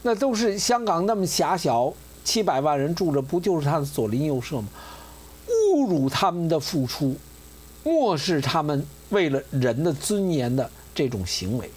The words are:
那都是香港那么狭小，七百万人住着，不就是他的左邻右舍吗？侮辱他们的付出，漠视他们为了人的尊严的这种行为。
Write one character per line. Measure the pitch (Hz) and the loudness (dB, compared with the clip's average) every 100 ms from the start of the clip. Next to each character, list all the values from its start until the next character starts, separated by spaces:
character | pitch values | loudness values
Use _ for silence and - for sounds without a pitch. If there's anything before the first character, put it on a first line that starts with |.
那 | 247 214 | 0 2
都 | 269 | 2
是 | 220 226 196 | 2 0 0
香 | - 240 | 0 0
港 | 226 165 196 | 2 0 0
那 | |
么 | 214 | 0
狭 | 180 - 156 175 | 0 0 0 0
小， | 151 117 131 - - - | 2 2 0 -4 -20 -8
七 | - 226 | -2 0
百 | 190 135 | 2 2
万 | 147 143 | 2 2
人 | 143 170 | 0 0
住 | 180 | 0
着， | 139 | 0
不 | 131 170 | 0 -2
就 | 185 170 | 2 0
是 | 143 | 2
他 | 156 | 0
的 | 139 | -2
左 | - 110 | -2 0
邻 | 117 151 | 0 0
右 | 135 | -2
舍 | - 139 | -4 -6
吗？ | 101 - - - - - - - - | -8 -12 -18 -18 -20 -20 -20 -20 -2
侮 | 453 415 330 247 | 2 4 4 4
辱 | 160 135 | 2 2
他 | - 190 | 2 0
们 | 175 165 | 0 0
的 | 160 | 0
付 | 139 160 123 | 0 -2 -4
出， | - 139 131 - - - - - - | -2 -2 -4 -12 -20 -20 -20 -20 -8
漠 | 302 330 247 160 | 0 2 2 0
视 | 185 156 | 0 0
他 | 135 165 | 0 0
们 | 151 143 143 - - | 0 -2 -4 -14 -2
为 | 202 160 | 0 2
了 | 135 - | 0 -2
人 | 135 123 117 | 0 0 2
的 | 170 | 0
尊 | 139 - 208 190 | -2 -2 0 0
严 | 156 123 127 | 0 0 -2
的 | - - - - | -2 -8 -12 -4
这 | 135 | -2
种 | 110 | -2
行 | 90 - 92 120 | -4 -4 -4 -4
为。 | - | -6